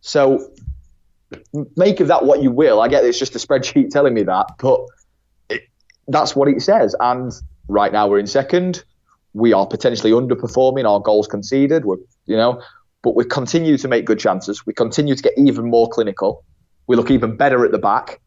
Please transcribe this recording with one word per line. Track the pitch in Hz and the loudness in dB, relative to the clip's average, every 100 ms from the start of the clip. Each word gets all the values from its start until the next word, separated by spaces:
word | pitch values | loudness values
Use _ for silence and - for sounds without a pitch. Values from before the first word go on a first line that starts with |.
So, | - 156 135 135 - - - - _ _ _ _ _ - _ | -2 2 2 2 -4 -16 -16 -16 _ _ _ _ _ -20 _
m-, | 147 143 - | -10 -8 0
make | 190 202 | 2 2
of | 170 | 2
that | 165 | 2
what | 135 139 | 4 2
you | 135 | 2
will. | 120 120 107 | 2 4 4
I | 117 | 2
get | 139 | 2
it's | 123 120 | 2 0
just | 131 | -6
a | - | -8
spreadsheet | - 135 131 - 131 | -2 -2 0 0 0
telling | 147 139 | 2 2
me | 113 | 2
that, | 95 92 - - | 0 -2 -4 -4
but | 131 127 - _ _ _ _ _ _ | 0 0 -2 _ _ _ _ _ _
it, | 110 _ _ _ _ - | -12 _ _ _ _ -4
that's | 156 - 135 | -2 0 0
what | 139 | 2
it | 139 | 2
says. | - 202 101 - | 2 2 2 0
And | 123 127 127 - - _ - | -2 -2 -6 -12 -18 _ -4
right | 101 101 | -2 0
now | 107 104 | 0 2
we're | 101 | 0
in | 101 | 0
second. | 139 139 175 180 175 _ _ _ _ _ | -2 0 -2 -2 -6 _ _ _ _ _
We | 104 117 | -2 2
are | 98 101 | 2 0
potentially | - 127 113 110 | -2 -2 0 2
underperforming | 113 131 123 120 - 131 135 117 | 2 2 -4 -4 0 0 0 0
our | 101 | 0
goals | 101 107 104 | 2 0 0
conceded. | 104 98 135 139 160 113 | -8 -4 0 2 0 -2
We're, | 92 - _ - | -6 -10 _ -4
you | 110 | 0
know, | 117 127 - _ _ _ | 0 -2 -12 _ _ _
but | 123 113 | -2 0
we | |
continue | 117 - 123 170 165 139 | -2 -4 -2 -2 0 0
to | 131 | 0
make | 120 | -2
good | - 107 | 0 -2
chances. | 107 95 - 104 - | 0 -2 -6 -10 -10
We | |
continue | - 117 - 147 | -4 -4 -2 -2
to | 135 | 0
get | 139 123 | 0 2
even | 139 139 117 | 2 2 0
more | 117 113 | 2 2
clinical. | - 110 95 95 - _ _ _ _ - | 0 -4 -2 -4 -4 _ _ _ _ -2
We | 120 | 0
look | 113 | 2
even | 131 117 110 | 0 0 0
better | 143 127 | 0 2
at | 120 | 2
the | 104 | 0
back. | 101 110 - - | 0 -2 -4 -20